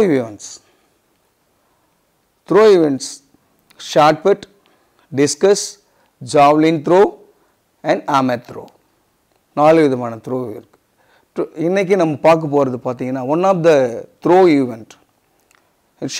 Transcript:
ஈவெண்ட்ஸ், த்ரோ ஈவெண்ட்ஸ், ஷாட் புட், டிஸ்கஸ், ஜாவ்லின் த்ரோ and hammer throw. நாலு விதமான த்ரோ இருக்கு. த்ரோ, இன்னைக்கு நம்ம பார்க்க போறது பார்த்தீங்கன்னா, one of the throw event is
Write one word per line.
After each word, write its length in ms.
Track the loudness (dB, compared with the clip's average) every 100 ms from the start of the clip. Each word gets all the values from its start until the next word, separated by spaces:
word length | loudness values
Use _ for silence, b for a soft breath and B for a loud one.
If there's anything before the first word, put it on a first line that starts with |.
| 4 0
ஈவெண்ட்ஸ், 340 | -4 -14 -20 -20 _ _ _ _ _ _ _ _ _ _ _ _ _ _ _ _ _ _ -2
த்ரோ 160 | 2 4 4
ஈவெண்ட்ஸ், 320 | 2 -2 -10 -18 _ _ _ _ _ -20
ஷாட் 440 | -4 2 2 2
புட், 260 | 0 -2 -4 _ _ _ _ _ _ -2
டிஸ்கஸ், 500 | -2 0 0 0 -4 -16 _ _ _ _ -2
ஜாவ்லின் 480 | 2 4 4 2 0 2
த்ரோ 120 | 2 2 -2 _ _ _ _ _ _
and 260 | -4 -4 -2
hammer 300 | -2 -2 -4 -10
throw. 160 | -20 -20 _ _ _ _ _ _ _ _
நாலு 280 | 0 2 4
விதமான 340 | 2 -2 -8 -12
த்ரோ 340 | -10 -10 -10
இருக்கு. 300 | -14 -20 _ _ _ _ _ _ -10
த்ரோ, 220 | -10 -6
இன்னைக்கு 380 | -4 -2 -2 -2
நம்ம 200 | -2 0 2
பார்க்க 380 | 2 0 -2 -2
போறது 120 | -4 -8
பார்த்தீங்கன்னா, 400 | -8 -8 -8 -4
one 160 | -2
of 200 | 0 0
the 440 | 2 2 0 -4 -14 _
throw 200 | 2 4 4 2
event 240 | -2 -8 -18 _ _ _ _ _ _ _ _ _ _ _
is 60 | -12